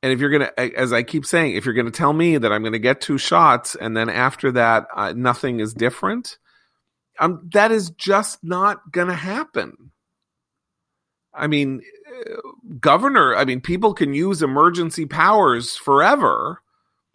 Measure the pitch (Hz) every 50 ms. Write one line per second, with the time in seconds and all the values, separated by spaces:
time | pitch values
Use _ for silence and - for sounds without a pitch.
0 | - 131 131 123 139 143 139 151 139 - - - 127 120 - - 127 127 120 117
1 | 123 - - 160 139 - - 170 160 147 98 95 - 131 117 117 123 117 110 -
2 | 165 143 151 156 165 170 160 147 113 110 104 107 107 113 110 113 107 127 135 135
3 | - - 147 139 - - 170 170 170 156 131 117 120 - - - - 113 110 110
4 | 113 117 87 107 123 131 - - - 139 123 123 120 117 113 110 107 - - -
5 | 104 98 85 117 123 127 120 - - 135 123 117 107 107 110 107 110 123 - -
6 | - 190 208 240 240 - - _ _ _ _ _ _ _ _ _ _ _ _ _
7 | _ _ _ - 147 170 185 160 - 175 - 208 208 226 226 220 196 170 165 _
8 | - 185 202 196 220 - - - - 165 175 180 190 202 202 - _ - 139 175
9 | 175 180 180 165 147 185 196 247 311 311 _ - 98 65 - _ _ - _ _
10 | _ _ _ _ _ _ _ _ _ _ _ _ _ _ _ _ _ _ _ _
11 | _ _ _ _ _ _ _ - 131 151 151 147 143 135 135 127 - - - -
12 | - - - - 240 - - - - - - _ _ 220 160 127 - - 139 170
13 | 226 277 277 233 160 131 117 - 139 131 127 127 123 - 175 185 208 214 196 -
14 | 151 143 139 143 165 190 196 160 156 139 131 143 151 175 170 175 170 160 - -
15 | 160 139 143 156 160 185 214 214 196 147 120 120 120 - - - - - 139 139
16 | 151 196 269 285 220 123 73 57 - - 175 - _ _ _ _ _ _ _ _
17 | _ _ _